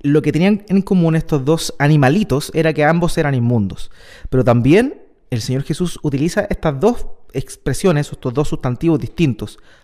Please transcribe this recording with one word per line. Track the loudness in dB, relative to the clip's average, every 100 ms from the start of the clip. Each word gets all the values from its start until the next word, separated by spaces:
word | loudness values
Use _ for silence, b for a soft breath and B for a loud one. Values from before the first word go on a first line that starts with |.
lo | 0 2
que | 2
tenían | 2 2 0 0
en | -2
común | 2 2 2
estos | 0 0 -2
dos | 0 0 -2 0
animalitos | 2 4 4 2 0 -2 -2
era | -2 -2
que | 2
ambos | 2 2 0 0
eran | 0
inmundos. | 0 0 0 -2 -6 -10 B B B B
Pero | 0
también | 4 4 6 4 2 -4 -20 _ -8
el | -6
Señor | -4 -4
Jesús | -4 -4 -4 -4
utiliza | -4 -2 -2 -2 -4
estas | -2 -4 0
dos | 0 0 -4 -8 -12
expresiones, | -10 -10 -8 -6 0 2 2 -2
estos | -6 -6
dos | -2 -2
sustantivos | -2 -4 -2 0 0
distintos, | -2 0 0 0 -4 -10 b b